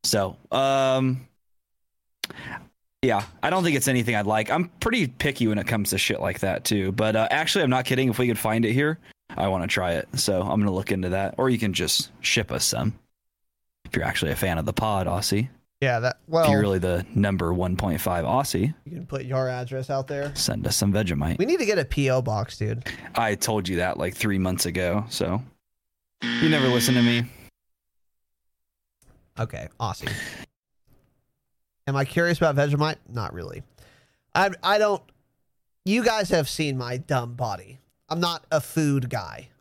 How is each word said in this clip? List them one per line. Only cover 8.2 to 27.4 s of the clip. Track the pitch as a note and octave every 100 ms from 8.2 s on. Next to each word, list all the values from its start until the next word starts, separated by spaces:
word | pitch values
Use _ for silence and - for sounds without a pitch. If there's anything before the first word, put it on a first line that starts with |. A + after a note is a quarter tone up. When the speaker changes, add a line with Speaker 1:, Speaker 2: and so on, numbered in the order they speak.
| B2
Speaker 1:
could | A2
find | A2 A2+
it | A2+
here, | A#2+ D3 D#3+ - - _ -
I | F#2+
wanna | F#2+ E2+
try | - F2+
it. | E2+ - C3
So | - F#2
I'm | F#2+ G#2
gonna | G2+
look | F#2 G2+
into | G2 F2+
that. | F#2+ G2 -
Or | C3
you | A#2
can | G#2+
just | F2 E2+ - - -
ship | - - -
us | -
some. | - - F#2+ - _ _ _ _ _ _ _ _
If | - -
you're |
actually | - - D#2
a | -
fan | F#2+ E2
of | D#2
the |
pod, | - A2 G2 F2
Aussie. | F2+ - G2+ B2+ - _ _
Speaker 2:
Yeah, | C3+ A#2
that, | B2 - -
Speaker 1:
If |
you're | E3
Speaker 2:
well, | D#3 G#2
Speaker 1:
really | G#2 F#2+
the | F2+ F2 F#2
number | - G2+ F#2+ E2+
one | F2 F2+ F#2
point | G2+ D2+
five | - F2
Aussie, | C#2+ B2 C#3 - A#2+ D#3
Speaker 2:
you | -
can | E3 -
put | C#3
your | B2+ C3 C3
address | B2+ B2+ C3 C3
out | C3+ C3+
there. | C#3+ C#3+
Speaker 1:
send | C#3 - - -
us | -
some | G2+
Vegemite. | G2 G2 C#2+ D2+ -
Speaker 2:
We | A3+
need | F4
to |
get | A3 G3+
a |
P | C3+ - C3+
O | B2+
box, | A#2+ G#2+ - -
dude. | A2 A2+ - - -
Speaker 1:
I | - A2+ G2+
told | - G#2+ F2+
you | F2
that, | F2+ -
like, | E2+ F2+
three | A2 G2
months | F#2 F#2+ F2
ago, | F2 F2+ G2+ A2
so | - E2+ G2 C3 _ _ _ _ _ _ _
you | A#2+ A#2+ D#3+
never | D#3 C3
listen | B2 A#2+ B2+
to |
me. | A#2+ A#2+ A#2+ -